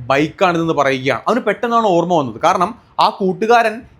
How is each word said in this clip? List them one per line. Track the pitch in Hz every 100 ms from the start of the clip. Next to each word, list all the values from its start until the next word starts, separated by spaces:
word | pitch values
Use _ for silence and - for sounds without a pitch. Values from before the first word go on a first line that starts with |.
| 120
ബൈക്കാണിതെന്ന് | 139 160 - 185 170 165 147
പറയുകയാണ്. | 135 135 131 113 -
അവന് | 226 240
പെട്ടെന്നാണ് | 190 240 233 220 170
ഓർമ്മ | 170 175
വന്നത്. | 131 110 156
കാരണം | 190 180 240 _ -
ആ | 180 220
കൂട്ടുകാരൻ | 190 170 214 233 226 220 -